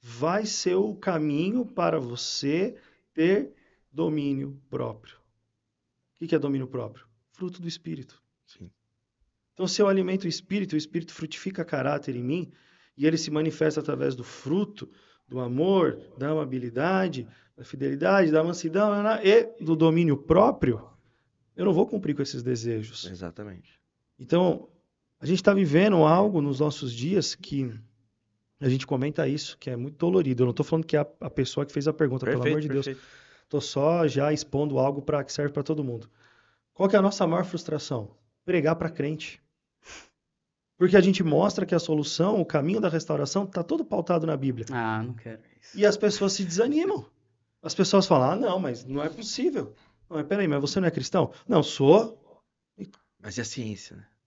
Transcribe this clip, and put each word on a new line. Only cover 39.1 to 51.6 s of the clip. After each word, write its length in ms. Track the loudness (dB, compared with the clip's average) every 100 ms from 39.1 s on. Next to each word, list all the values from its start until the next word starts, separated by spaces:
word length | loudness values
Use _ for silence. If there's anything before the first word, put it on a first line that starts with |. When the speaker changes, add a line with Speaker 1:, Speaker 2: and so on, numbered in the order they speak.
| -4 -10 -18 _ _ _ _ -20 -20 -20 _ _ _ _ _ _ _
Speaker 1:
Porque 200 | 6 8
a 40 |
gente 220 | 8 4
mostra 420 | 2 2 2 0
que 100 | 0
a 40 | 0
solução, 600 | 0 -2 -2 0 2 2
o 40 |
caminho 360 | 2 0 0 0
da 80 | 0
restauração, 560 | -2 -2 -4 -2 -2 -4
tá 160 | -6
todo 200 | -4 -4
pautado 420 | -2 -4 0 0 0
na 100 | -2
Bíblia. 300 | -2 -4 -6
Speaker 3:
Ah, 320 | -4 -2 -2
não 120 | -6
quero 260 | -10 -14 -18 _ _
isso. 160 | -18 2
Speaker 1:
E 80 | 2
as 100 | 4
pessoas 360 | 0 0 -2
se 100 | -2
desanimam. 640 | -4 0 2 2 0 -4 -6 _ _ _ _ _
As 120 | -12
pessoas 320 | -2 4 4 6
falam, 260 | 4 4
"Ah, 40 | 2
não, 220 | 0 0
mas 260 | -2 -6
não 180 | -8 -6
é 60 | -6
possível." 680 | -8 -10 -2 -2 -2 -8 -12 _ _ _
"Não, 80 | -8
mas 80 | -2
peraí, 200 | 0 0
mas 120 | 0
você 180 | 0 0
não 80 | 0
é 20 |
cristão?" 420 | -2 -2 0 0 -4 0
"Não, 140 | 2